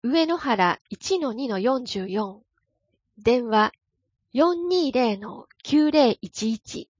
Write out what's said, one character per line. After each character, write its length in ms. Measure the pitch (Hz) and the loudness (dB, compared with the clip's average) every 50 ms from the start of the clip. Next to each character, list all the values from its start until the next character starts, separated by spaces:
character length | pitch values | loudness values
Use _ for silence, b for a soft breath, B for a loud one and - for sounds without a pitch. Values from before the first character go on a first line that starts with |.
上 240 | - 240 277 330 320 | -2 0 2 2 2
野 120 | 311 339 | 2 0
原 420 | 330 - - 233 196 185 175 - _ _ _ | -2 0 -2 2 2 2 2 2 _ _ _
一 300 | 208 - - - 381 370 | -16 -12 -4 -4 -2 -2
の 120 | 311 262 | -2 -4
二 160 | 214 233 277 | -4 -6 -6
の 120 | 240 208 190 | -4 -4 -2
四 260 | 196 247 269 262 247 | 0 0 0 -2 -4
十 220 | 240 - 196 190 | -6 -8 -8 -6
四。 340 | 180 185 214 214 196 196 - _ _ _ _ _ _ _ _ _ _ _ _ _ _ _ - | -4 -4 -4 -4 -6 -10 -16 _ _ _ _ _ _ _ _ _ _ _ _ _ _ _ -2
電 260 | 208 226 240 254 240 | 2 2 2 2 0
話 280 | 226 220 214 214 214 _ _ _ _ _ _ _ _ _ _ _ _ | 2 2 2 2 2 _ _ _ _ _ _ _ _ _ _ _ _
四 360 | - 247 320 349 349 339 349 349 | 0 2 2 2 2 -2 -2 0
二 220 | 370 359 330 269 | 0 0 0 0
零 260 | 233 247 247 226 208 | 0 0 0 0 -2
の 280 | 196 202 214 - - - _ _ _ | -4 -8 -16 -16 -18 -20 _ _ _
九 300 | - - 285 302 202 - | -4 2 2 4 4 4
零 260 | 302 311 277 226 - _ | 4 4 4 4 2 _
一 300 | - 180 _ - 214 220 | -8 -14 _ -4 -4 -4
一。 380 | 226 214 _ - - - - _ _ | -4 -4 _ -14 -14 -14 -14 _ _